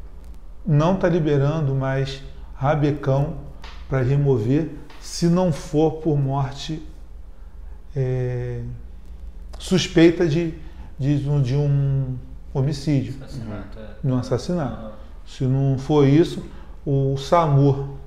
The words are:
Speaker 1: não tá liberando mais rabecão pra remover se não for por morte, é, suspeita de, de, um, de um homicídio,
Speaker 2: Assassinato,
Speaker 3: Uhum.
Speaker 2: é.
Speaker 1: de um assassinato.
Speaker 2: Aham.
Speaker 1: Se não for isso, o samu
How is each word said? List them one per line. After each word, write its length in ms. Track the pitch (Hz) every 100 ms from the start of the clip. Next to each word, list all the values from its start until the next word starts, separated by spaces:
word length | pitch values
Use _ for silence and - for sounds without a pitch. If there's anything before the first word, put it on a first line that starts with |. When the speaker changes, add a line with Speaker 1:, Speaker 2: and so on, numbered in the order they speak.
| - - - - - - -
Speaker 1:
não 300 | 147 160 185
tá 120 | 185
liberando 680 | 170 151 143 143 160 139
mais 480 | 135 131 135 135 - - - -
rabecão 800 | - 135 156 147 147 - 135 151 - - - - - -
pra 120 | 135
remover 720 | 127 143 143 127 110 143 156 - - -
se 260 | - - 170
não 260 | 175 185
for 400 | - - 147 156
por 260 | 156 165 143
morte, 640 | 135 139 127 131 - 160 - - - - - - - - - - -
é, 680 | 139 131 127 123 123 123 120 120 117 - - - - - - - -
suspeita 680 | - 185 - 175 165 165 175
de, 280 | 151 170 156 - - - -
de, 300 | 135 147 135
um, 120 | 147
de 120 | 123 139
um 600 | 147 143 139 135 131 127 - - -
homicídio, 640 | 143 135 - 160 139 113 -
Speaker 2:
Assassinato, 560 | - - 107 - - -
Speaker 3:
Uhum. 60 |
Speaker 2:
é. 40 | - - 139
Speaker 1:
de 40 |
um 60 | 127
assassinato. 540 | 120 120 - 175 131
Speaker 2:
Aham. 180 | 110 110 107 - - -
Speaker 1:
Se 180 | -
não 340 | 131 135 139 131
for 280 | - 151 139
isso, 380 | 147 170 - - - - -
o 320 | - 139 135 135
samu 800 | - 175 160 139 143 139 - -